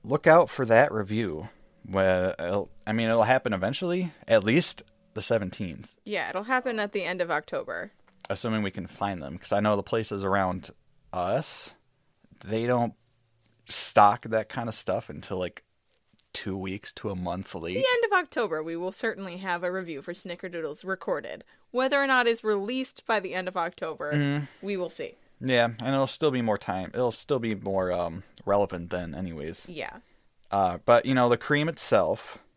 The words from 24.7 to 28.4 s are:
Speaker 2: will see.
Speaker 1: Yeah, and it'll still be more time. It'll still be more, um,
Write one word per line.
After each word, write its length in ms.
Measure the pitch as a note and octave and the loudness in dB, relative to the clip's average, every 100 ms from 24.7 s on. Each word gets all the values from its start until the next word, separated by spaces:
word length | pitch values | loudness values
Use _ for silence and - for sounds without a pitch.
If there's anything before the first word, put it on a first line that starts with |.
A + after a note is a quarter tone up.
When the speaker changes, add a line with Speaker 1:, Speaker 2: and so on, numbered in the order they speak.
| G3 | -4
Speaker 2:
will 140 | E3+ | -4
see. 260 | - C#3+ - _ _ | -6 -10 -12 _ _
Speaker 1:
Yeah, 240 | B2+ B2 | 2 4
and 240 | A#2+ A2+ B2+ | 4 0 -2
it'll 120 | C3+ C3+ | 0 0
still 240 | - D#3 | 0 0
be 120 | B2+ | 2
more 160 | A2+ G#2 | 0 0
time. 320 | - F#2+ F2+ | -2 -4 -4
It'll 180 | - B2 | -2 -2
still 260 | A2 - C3+ | -2 -4 -2
be 160 | A#2 | -2
more, 360 | G2+ G2 F#2+ F#2 | -4 -2 0 0
um, 320 | F2 E2+ E2+ - - | 0 -2 -6 -14 -10